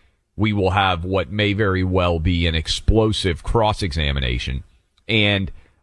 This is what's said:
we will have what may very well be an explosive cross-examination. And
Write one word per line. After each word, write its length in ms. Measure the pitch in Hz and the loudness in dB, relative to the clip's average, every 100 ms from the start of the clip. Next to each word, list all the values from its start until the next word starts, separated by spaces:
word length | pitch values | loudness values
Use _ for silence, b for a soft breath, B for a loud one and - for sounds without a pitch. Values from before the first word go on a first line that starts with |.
| b b _ - | b b _ -4
we 160 | 107 | -2
will 180 | 101 92 | 0 0
have 340 | 98 95 90 | 2 2 0
what 280 | 90 95 87 | -2 -2 -2
may 220 | 104 104 | -2 0
very 280 | 98 104 92 | 0 0 0
well 360 | 92 92 87 85 | 0 2 2 0
be 280 | 82 85 85 | 0 2 2
an 80 | |
explosive 880 | 80 80 - - 110 110 101 95 80 | 0 -2 -4 2 4 2 0 -2 -4
cross-examination. 1200 | - 117 107 107 98 76 73 69 64 62 - 65 - _ _ _ - | 0 2 2 0 -4 -2 -2 -2 -2 -4 -4 -8 -10 _ _ _ -2
And 420 | 110 104 101 95 b b b | 2 2 2 -2 b b b